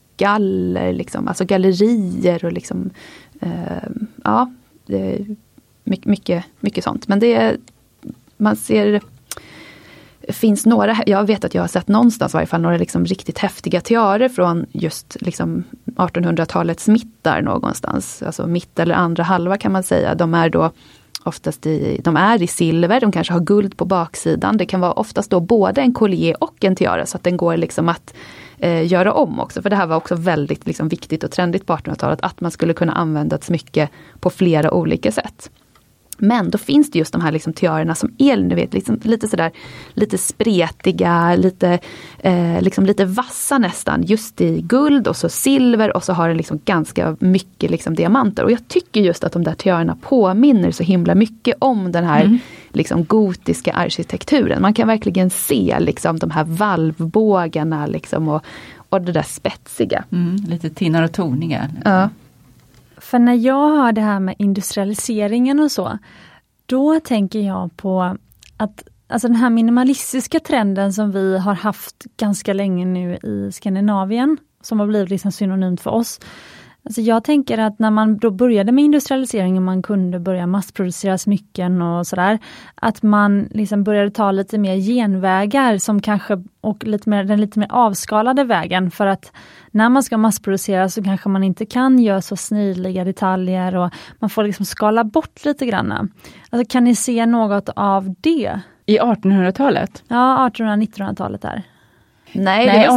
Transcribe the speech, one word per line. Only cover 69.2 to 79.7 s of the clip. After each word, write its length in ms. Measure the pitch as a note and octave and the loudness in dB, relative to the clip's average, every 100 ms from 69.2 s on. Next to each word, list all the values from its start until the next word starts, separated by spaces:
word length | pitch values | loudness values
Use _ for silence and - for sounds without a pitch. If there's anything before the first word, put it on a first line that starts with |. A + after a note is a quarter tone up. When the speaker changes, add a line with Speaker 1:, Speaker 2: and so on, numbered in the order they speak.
| A#3+ | 2
Speaker 3:
den 80 | A#3 | 2
här 140 | B3 | 4
minimalistiska 920 | A3+ A3+ A#3+ B3+ C4+ - C4 - D#4+ | 4 4 4 2 0 -2 -6 -2 -4
trenden 520 | D#4 C4 G3+ F#3+ G3 | 0 0 0 0 -2
som 200 | G3 G#3 | 0 -2
vi 260 | G3 F#3+ F#3+ | 0 0 0
har 160 | G3 | 0
haft 520 | G3 G#3+ - - - - - | -2 -4 -6 -12 -20 -18 -4
ganska 360 | G#3 G3 - | -2 -2 -2
länge 320 | G3 G3 F3+ F#3 | -2 0 -2 -2
nu 280 | F3+ F3+ | -4 -4
i 360 | F3+ G#3+ G3+ G3 | -6 -6 -6 -6
Skandinavien, 880 | - G3+ F#3+ G#3 G3+ F#3+ A#3 C#4 D4+ _ _ | -6 -4 0 0 0 -2 0 0 -2 _ _
som 180 | - A3 | -4 -2
har 60 | G#3 | 0
blivit, 240 | G#3+ F#3 | 0 0
liksom, 220 | G3 G3+ | -2 -4
synonymt 480 | - G3 F#3+ F#3 F3+ | -2 -2 0 -2 -2
för 100 | - | -2
oss. 300 | A3+ A#3 - - - - - - _ | -2 -2 -8 -20 -20 -20 -20 -20 _
Alltså, 160 | - A3 | -10 -2
jag 240 | A3+ A3+ | 0 0
tänker 340 | A3+ D4 C4 A3+ | 2 0 2 0
att 200 | A3 G#3+ | -2 0
när 120 | A3 | 2
man 280 | G#3+ A3 G#3 | 2 2 2
då 120 | A#3 | 0
började 420 | F#3+ B3 G#3+ G3 | 2 2 4 4
med 120 | C4 | 4
industrialiseringen, 800 | D4 D4 - C4 B3+ A3 F#3 F#3 | 4 4 2 -2 -2 -2 0 0
man 180 | F#3 | 0